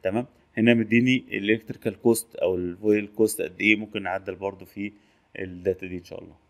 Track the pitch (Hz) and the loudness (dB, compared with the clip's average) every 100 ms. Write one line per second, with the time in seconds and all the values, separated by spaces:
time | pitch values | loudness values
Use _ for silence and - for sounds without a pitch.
0 | 92 107 127 _ _ - 113 117 107 117 | -2 -2 -6 _ _ 2 4 4 4 2
1 | 127 127 - 107 101 113 - - - 98 | 4 0 -2 -6 0 -2 -2 -8 -8 0
2 | 117 113 - - 90 90 90 87 107 104 | 2 2 -2 -2 -2 0 -4 -2 2 2
3 | 104 110 110 - - 87 98 107 107 107 | 0 0 0 0 -8 0 2 2 0 -8
4 | 95 95 98 92 98 98 92 101 101 _ | -6 -6 -8 -8 -8 -10 -18 -10 -10 _
5 | _ _ _ - 95 90 90 92 95 90 | _ _ _ -12 -12 -4 -4 -4 -6 -12
6 | 87 90 90 78 | -12 -18 -18 -20